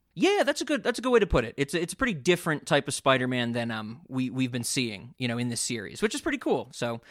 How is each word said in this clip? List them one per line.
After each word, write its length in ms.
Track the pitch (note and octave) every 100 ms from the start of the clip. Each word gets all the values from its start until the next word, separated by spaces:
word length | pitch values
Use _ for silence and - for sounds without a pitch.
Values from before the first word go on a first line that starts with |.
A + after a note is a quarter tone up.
| _ -
Yeah, 260 | D4+ G4+
that's 180 | C4 D4+
a 40 | D4
good, 160 | C#4+
that's 160 | A3+ A#3
a 40 |
good 80 | A#3+
way 80 | A#3+
to 80 | G3
put 180 | D#3 A2+
it. 80 | -
It's 180 | C#3 F3
a, 60 |
it's 120 | E3+
a 20 | -
pretty 200 | B3+ E3+
different 500 | B2 F3 - D3 -
type 220 | D3 C#3
of 80 | -
Spider-Man 560 | C#3 C3 B2+ B2+ A#2+
than, 180 | A#2+ A#2
um, 320 | A2 G#2+ A#2+ -
we, 240 | C3 B2+
we've 200 | B2+ C3
been 120 | B2
seeing, 500 | A#2 - A#2+ G2+ A#2 -
you 80 | B2
know, 100 | A#2
in 120 | B2
this 120 | A#2
series, 400 | - A#2 G2 -
which 140 | A#3 C#4
is 60 |
pretty 180 | E4+ C4+
cool. 300 | - F3 G#2
So, 300 | - A#2+ A#2 -